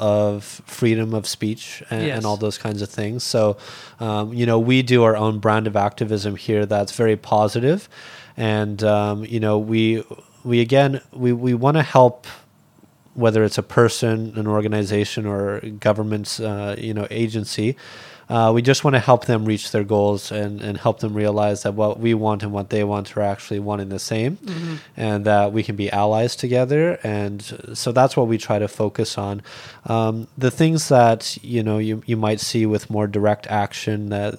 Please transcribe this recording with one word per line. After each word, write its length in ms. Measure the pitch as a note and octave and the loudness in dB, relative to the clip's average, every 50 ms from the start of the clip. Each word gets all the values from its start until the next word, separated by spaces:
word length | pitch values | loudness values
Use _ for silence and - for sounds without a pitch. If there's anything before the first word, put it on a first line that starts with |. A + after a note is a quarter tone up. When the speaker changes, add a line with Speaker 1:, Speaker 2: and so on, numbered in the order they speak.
Speaker 1:
of 420 | G#2+ G#2 G#2 G#2 G#2 G#2 G#2 G2+ G2+ - - - - | 2 2 2 2 2 0 -2 -4 -8 -12 -18 -20 -18
freedom 480 | - - - B2+ A2+ A2+ A2 A2 A2 A2+ | -18 -4 0 0 2 2 2 0 -2 -4
of 120 | G#2+ G2 | -4 -4
speech 560 | - - - A2 G#2+ A2+ - - - - - - - | -6 -6 -4 -4 -6 -6 -8 -12 -16 -16 -18 -10 -8
and, 160 | A#2 A2+ E3 | -6 -4 -4
Speaker 2:
Yes. 100 | D3+ C3 | -4 -4
Speaker 1:
and 80 | A2+ A2 | -2 -2
all 100 | G#2+ G#2 | -2 -2
those 220 | G2+ A2 G#2 G2+ | -2 -2 -4 -4
kinds 240 | - - A2 G#2 G2+ | -6 -6 -6 -6 -6
of 80 | G#2 - | -6 -8
things. 340 | - - G#2+ G#2 A#2 B2 - | -6 -6 -6 -6 -6 -6 -4
So, 320 | - - A#2 G#2+ G#2+ G2+ - - - - - - - - - | -2 0 2 2 2 0 -2 -8 -16 -18 -18 -20 -20 -12 -8
um, 320 | A2+ A2 G#2+ G#2 G#2+ G#2+ A#2+ | -6 -4 -4 -4 -4 -4 -2
you 120 | A#2+ A#2+ | 0 2
know, 140 | A#2 A2+ A2+ | 4 4 4
we 220 | A2+ B2 C3 C3 | 4 4 4 4
do 220 | B2+ A#2+ B2+ A#2+ A#2 | 6 6 6 6 6
our 120 | A2 A2 | 6 6
own 240 | G#2+ G#2+ A2 A2 G#2+ | 4 2 0 0 0
brand 280 | G#2+ A2 G#2+ A2 A2 | 2 2 2 2 2
of 100 | A2 G2+ | 0 0
activism 580 | G#2 G2+ G#2 - - A#2+ G#2 A2 G2+ G2+ G#2 G2 | 0 0 0 -2 -4 -2 -2 -2 -2 -2 -4 -6
here 300 | F2+ - - A2 G#2 G#2 | -4 -2 0 0 0 2
that's 260 | G2+ G#2+ G2+ G2+ - | 2 0 0 0 -2
very 240 | - - A#2 A2 G#2+ | 0 2 2 2 2
positive, 720 | G#2 - - A#2 G#2 G#2+ G#2 - A#2+ A#2+ C#3 F3 G3+ - - - - - - - - - - _ | 0 0 2 2 4 4 2 0 0 2 2 0 0 -4 -10 -20 -20 -20 -20 -20 -20 -20 -16 _
and, 480 | - A2 A2 G#2+ G#2+ G#2 G#2 G#2 G2 G#2+ | -4 -2 0 0 0 0 -2 -2 0 2
um, 400 | G#2 G#2 G#2 G#2 G#2 G#2 G#2 A2 | 2 4 2 2 0 -2 -4 -6
you 160 | G#2+ A#2 A2 | -6 -4 -2
know, 180 | G#2+ G#2+ G#2+ | 0 2 2
we, 460 | G#2+ G#2+ A2 A2+ A2+ A2+ A2 A2 A2 - - - - - _ _ _ - | 0 0 0 2 2 4 2 2 0 -4 -8 -14 -18 -18 _ _ _ -4
we 160 | B2 A#2+ A#2+ | 0 2 2
again, 400 | A#2+ A#2 C3+ C#3 C#3 C3+ C#3 C3 - _ - | 4 4 6 4 6 4 2 -4 -8 _ -6
we, 180 | B2+ B2 B2 | 0 0 2
we 220 | A#2+ A#2+ B2 B2+ A#2+ | 2 2 2 0 0
wanna 280 | A#2 B2+ C#3 D3+ D#3+ D#3 | 2 2 2 4 2 2
help, 440 | - - C3 B2+ A#2+ - - - - - - _ _ _ _ _ _ _ _ _ _ _ _ _ _ - | 4 6 6 8 6 4 0 -10 -20 -20 -20 _ _ _ _ _ _ _ _ _ _ _ _ _ _ -4
whether 280 | C3+ A#2 A2+ G#2+ A2 G#2+ | 0 2 2 4 4 2
it's 120 | G#2 - | 2 0
a 60 | - F#2+ | -2 -6
person, 680 | - - B2 A#2+ A2 - - B2 A2+ A2 A2 A2+ A2 A2 | 0 2 4 4 4 2 0 -2 -2 0 -2 -4 -6 -6
an 100 | A2 G#2+ | -4 -2
organization, 800 | G#2+ G#2+ G#2+ G#2+ G#2+ G#2+ G#2+ G2+ F#2+ G#2+ G2+ G2+ - - A#2+ G#2+ | 0 0 0 0 0 0 -2 0 0 0 0 0 0 -4 -4 -4
or 360 | G#2 G2+ G2 G2+ G2 G2+ G2+ | -4 -2 -2 -2 -4 -4 -6
government's, 800 | - A2 G#2+ G#2 - G#2+ G2+ A2 G#2+ G#2+ G#2+ G#2 G2+ - - - | -8 -12 -10 0 0 2 2 2 0 -2 -4 -4 -4 -6 -6 -6
uh, 340 | A2+ G#2+ G2+ G2+ G#2 G2+ G#2 | -4 -4 -4 -4 -4 -6 -6
you 160 | A2+ A2+ A2+ G#2+ | -6 -6 -6 -4
know, 140 | G#2 G2+ - | -6 -6 -4
agency. 680 | A2 A2+ A#2 A2 A2+ A2 G2+ - - - G#2+ A#2 C3+ - - - - - - - - - - - | -2 -2 -2 -2 -2 -4 -6 -4 -4 -2 -2 -2 -2 -4 -10 -20 -20 -20 -20 -20 -20 -20 -10 -4
Uh, 220 | A#2 A#2 A2+ A2 A2+ | 0 2 4 4 4
we 80 | A#2+ | 4
just 220 | A#2+ C#3 C3+ - - | 4 4 2 4 2
wanna 160 | D3 C3+ B2 | 2 2 4
help 260 | - - B2 A#2+ - | 6 4 4 4 4
them 180 | - A#2 A2 G#2+ | 0 0 0 0
reach 280 | A2 G#2+ G2+ - - | 0 -2 -2 -4 -4
their 120 | - G#2+ G#2 | -2 -2 0
goals 480 | G#2 A2 G#2 G2+ G2+ G2+ G2 - - | 0 2 2 2 2 0 -2 -6 -6
and, 300 | G#2+ G#2 G#2 G2+ G#2 G#2 | -6 -6 -6 -6 -6 -8
and 160 | A2 G#2 G2+ | -8 -8 -6
help 220 | - - A#2 G#2+ - | -2 0 -2 0 0
them 160 | - A2 G#2 | -4 -4 -2
realize 480 | G#2+ G#2 G#2 G#2 G#2 G#2 G#2 G2+ - - | 0 0 0 2 2 0 0 0 -2 -4
that 100 | G#2 G2+ | -4 -2
what 260 | G#2+ G#2+ G#2+ - A2 | 0 0 -2 0 0
we 140 | A2+ A#2 A2+ | 0 0 2
want 300 | G#2+ G#2+ G#2+ G#2+ G2 G#2+ | 2 0 0 0 -2 -4
and 80 | G#2 | -6
what 180 | G2+ G2+ G2 - | -6 -6 -6 -4
they 140 | A2 G#2+ G#2 | -2 -2 0
want 340 | G2+ G#2 G2+ G2 - - | 0 -2 -4 -6 -6 -4
are 60 | G#2+ G#2 | -2 -2
actually 340 | G2+ G2 - - - G#2+ | -2 -2 -6 -8 -8 -6
one 220 | G2+ G2+ G#2 G#2 G2+ | -6 -4 -4 -6 -6
and 120 | G2 G2 | -6 -6
the 60 | G2 | -8
same, 400 | F#2 - - A2 A2 A2+ C#3 F#3 | -8 -6 -4 -4 -2 -2 -2 -4
Speaker 2:
Mm-hmm. 380 | - - G#3 F3 E3 E3+ E3 D#3+ D3+ - - _ | -6 -10 -10 -10 -8 -8 -8 -10 -12 -14 -14 _
Speaker 1:
and 300 | - A2+ A2 G#2 G2+ G2+ | -6 -4 -2 -2 0 0
that 260 | G#2+ G#2 G2+ G2+ G2+ | 2 4 4 2 2
we 120 | G#2 A2+ G#2 | 0 -2 -2
can 120 | - G#2 | -2 -4
be 140 | G2+ G2+ G2+ | -4 -4 -2
allies 460 | G#2 G2+ G#2 G#2+ A2 A2 A#2+ B2 - | 0 0 2 2 2 2 0 0 -2
together. 640 | - - B2 B2 B2 B2+ B2+ D3 D3+ E3 F3 F3 - - | -4 -2 0 0 0 2 2 2 2 2 0 -2 -2 -4
And 380 | A2 G#2 G#2 G2+ G2+ G2+ G2+ - - - - - - A2 | -4 -4 -2 -4 -4 -6 -10 -12 -14 -16 -16 -14 -12 -10
so 180 | - - B2 | -6 -4 0
that's 240 | A#2 B2+ C3 C3+ - | 4 4 4 4 4
what 120 | C#3+ B2 | 2 2
we 100 | A2+ A2+ | 2 0
try 220 | G#2 - - G#2+ G#2 | -2 0 -2 0 0
to 80 | G#2 | 0
focus 500 | G2 - - A2 G2+ - - A2 - - | -2 -2 -2 -2 -2 -2 -2 -4 -4 -4
on. 240 | - G2 G2+ G2+ G2+ - - - - - - - - - | -4 -4 -4 -6 -8 -10 -14 -18 -20 -20 -20 -20 -12 -6
Um, 400 | - A2+ A2+ A2+ A2 A2 A2+ A2+ - _ | -2 0 0 2 0 0 -4 -8 -10 _
the 140 | - B2+ B2+ | -2 0 0
things 380 | - - D#3+ D#3+ E3 D#3 D#3 - | 2 2 2 2 2 0 2 4
that, 500 | C#3 B2 A#2+ A#2 A2+ - - - - - - | 6 6 8 6 4 2 -2 -8 -10 -10 -8
you 200 | G#2+ A#2+ A#2 G#2+ | -4 -2 0 0
know, 160 | G#2+ G#2+ G#2+ | 0 0 0
you, 240 | G#2+ A2 G#2+ A2 - | 0 -2 -4 -4 -4
you 100 | - A#2 | -4 -2
might 220 | A2 G#2+ G#2+ G#2+ G#2 | 0 0 0 0 -2
see 280 | - - - A#2 A2 | -2 -2 0 0 2
with 240 | G#2+ G#2+ G2+ - - | 2 0 0 -2 -4
more 160 | G#2+ G#2 G#2+ | -2 -2 -2
direct 400 | G2+ G2+ G#2 G#2 G#2 G#2 - - | 0 0 0 2 2 0 0 -4
action 640 | - G#2+ G#2 G2+ - - - - A2 G#2+ G#2 G#2 G2+ | -4 -2 -2 -2 -4 -6 -6 -6 -4 -4 -4 -4 -4
that, 280 | G#2 G2+ G2+ G#2+ - | -4 -4 -4 -4 -6